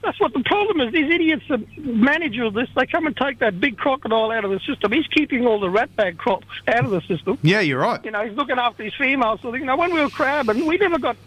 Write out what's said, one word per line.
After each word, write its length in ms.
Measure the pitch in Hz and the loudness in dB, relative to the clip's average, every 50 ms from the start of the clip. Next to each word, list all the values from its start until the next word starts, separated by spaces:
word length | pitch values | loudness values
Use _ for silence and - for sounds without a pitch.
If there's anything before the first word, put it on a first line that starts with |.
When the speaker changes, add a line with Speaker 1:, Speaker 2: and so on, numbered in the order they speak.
Speaker 1:
that's 180 | - 403 - - | -6 -4 -2 0
what 120 | 403 269 | 0 0
the 80 | - 269 - | 0 0 0
problem 360 | - 359 415 415 403 403 311 | 0 2 2 2 2 2 0
is. 120 | 254 220 254 | 0 0 0
These 160 | 330 285 285 | 0 2 2
idiots 340 | 339 359 330 311 320 233 - - | 2 2 2 2 0 0 -2 -2
that 100 | 285 220 214 - - | -4 -4 -4 -6 -12
manage 640 | - 311 262 233 214 226 277 302 330 339 285 202 247 | -10 -6 -2 2 4 4 4 4 2 -2 -4 -4 -2
all 120 | 240 220 | -2 -2
this, 180 | 190 220 - - - | -2 -2 -4 -2 0
they 120 | 285 262 | -2 -2
come 200 | - - 349 320 | 0 0 -2 -2
and 80 | 302 220 | -2 -2
take 240 | - 254 277 262 - | -2 -2 -2 -2 0
that 200 | 254 220 185 175 | 0 0 0 0
big 160 | 247 285 208 | -2 -2 -2
crocodile 540 | - - 285 262 269 - 226 220 226 220 220 | 0 -2 0 0 0 -2 0 0 0 0 0
out 140 | 226 226 202 | 0 -2 -2
of 40 | 190 | -2
the 80 | 196 185 | -2 -4
system. 320 | - - 269 - - 202 | -4 -6 -6 -2 -2 0
He's 140 | 226 320 302 - | 0 0 0 0
keeping 380 | - 302 294 - 294 233 247 | 0 0 0 0 0 2 2
all 140 | 240 220 208 | 2 2 2
the 80 | 196 180 | 2 0
ratbag 480 | 185 220 254 294 - - 208 180 170 | 2 0 0 0 0 0 0 0 -2
crops 300 | 165 - 226 190 - - - - - - | -4 -2 -2 -2 -2 -4 -8 -16 -8 -2
out 180 | - 220 240 247 | 0 2 2 2
of 60 | 247 | 0
the 100 | 196 170 | 0 -2
system. 340 | - - 185 151 - 185 226 - | -2 -2 -4 -4 -2 -2 -2 2
Speaker 2:
Yeah, 180 | - 160 190 214 | 4 4 4 4
you're 200 | 196 147 131 127 | 2 2 2 2
right. 220 | 165 226 226 - - | 0 0 0 -2 -6
Speaker 1:
You 60 | 220 | -6
know, 120 | 214 208 214 | -6 -4 -4
he's 100 | 233 202 | -4 -4
looking 220 | 262 285 247 262 254 | -4 -2 -2 0 0
after 240 | 240 240 - - | 0 -2 -2 -4
his 120 | 220 208 - | -10 -8 -6
females. 460 | - 277 262 269 269 240 214 220 - | -2 -2 0 2 2 2 0 0 -2
So, 120 | - 240 233 | -6 -8 -8
you 100 | 262 277 | -6 -4
know, 100 | 262 262 | -2 0
when 160 | 311 349 370 | 0 0 2
we 80 | 349 320 | 2 2
were 80 | 285 269 | 0 0
crabbing, 560 | - - 302 269 285 302 262 220 214 247 320 | 0 0 0 0 0 0 0 0 0 0 2
we 140 | 311 339 370 | 0 2 2
never 200 | 403 359 339 285 | 2 2 0 0
got, 180 | 247 269 233 - - | 0 -2 -4 -6 -10